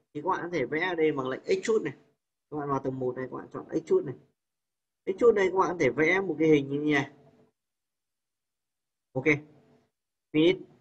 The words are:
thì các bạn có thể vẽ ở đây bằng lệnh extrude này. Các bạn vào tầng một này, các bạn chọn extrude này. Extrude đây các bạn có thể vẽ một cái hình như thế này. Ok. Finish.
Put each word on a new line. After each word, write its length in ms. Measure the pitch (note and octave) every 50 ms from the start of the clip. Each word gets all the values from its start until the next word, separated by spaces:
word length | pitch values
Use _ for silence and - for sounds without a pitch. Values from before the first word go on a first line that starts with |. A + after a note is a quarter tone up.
| _ _ -
thì 80 | D3+ C#3+
các 60 | F3+
bạn 120 | F#3 - D#3
có 60 | E3+ F3
thể 140 | D#3+ B2+
vẽ 140 | A2+ C#3 D#3
ở 140 | F3 F#3 F3
đây 180 | E3 D#3 D#3 D3
bằng 160 | C#3 C3 B2+
lệnh 160 | C3 - -
extrude 400 | - F#3 F#3 - - A3 A3 D3
này. 140 | D3 C3 - _ _ _ _ _ _ _ _ _ _
Các 60 | C#3+
bạn 120 | D3+ C#3+ C#3+
vào 120 | C#3 C3+ C3
tầng 140 | C3+ C3 C3
một 180 | B2+ B2+ B2+
này, 100 | C3 C3 B2+
các 60 | C3+
bạn 100 | C3+ - - -
chọn 160 | C#3 - -
extrude 380 | - D#3+ D#3+ - F#3+ F#3 -
này. 80 | D3 B2 - _ _ _ _ _ _ _ _ _ _ _ _ _ _ _ _ _
Extrude 300 | - F#3+ - B3 A#3 A3
đây 140 | G3+ F#3+ F#3 F3
các 60 | F#3+
bạn 100 | F#3 D#3
có 60 | F3 F3
thể 100 | D#3 B2
vẽ 300 | A2+ C3+ D#3 D#3+ F3+ F#3+
một 160 | G3 F#3 D#3 C#3+
cái 100 | D#3 D#3+
hình 220 | D#3 D3 C#3 C3+
như 80 | C#3 C#3+
thế 140 | D3+ D3+ D3+
này. 180 | C#3+ C3 - - - _ _ _ _ _ _ _ _ _ _ _ _ _ _ _ _ _ _ _ _ _ _ _ _ _ _ _ _ _ _ _ _ _ _ _ _ _ _ -
Ok. 120 | C3 - D#3+ D3 C#3+ - - - _ _ _ _ _ _ _ _ _ _ _ _ _ _ _ -
Finish. 280 | D3+ D#3 F3 - - - - _ _